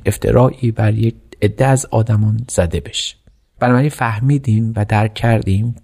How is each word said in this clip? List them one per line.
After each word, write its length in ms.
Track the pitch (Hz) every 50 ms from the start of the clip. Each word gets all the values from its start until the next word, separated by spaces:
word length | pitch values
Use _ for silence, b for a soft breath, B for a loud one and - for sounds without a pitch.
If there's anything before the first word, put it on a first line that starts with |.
| -
افترایی 640 | - 101 - - 107 113 117 127 127 - - - 117
بر 220 | 110 - 110 107 107
یک 220 | 110 113 117 117 - - - - -
عده 240 | - 107 107 - 131
از 200 | 135 135 131 -
آدمان 600 | - - 113 110 120 110 104 107 107 107 113 123 -
زده 300 | - - 90 82 90 85
بشه. 360 | - - - - - - - _ _ - _ _ _ _ _ -
بنابراین 300 | - 123 123 123 143 151
فهمیدیم 840 | 143 - 127 117 113 104 120 135 143 139 135 - 107 110 113 110 113
و 100 | 110 104
درک 280 | 104 110 104 107 110 107
کردیم 640 | - - 117 113 110 - - 95 98 110 120 120 -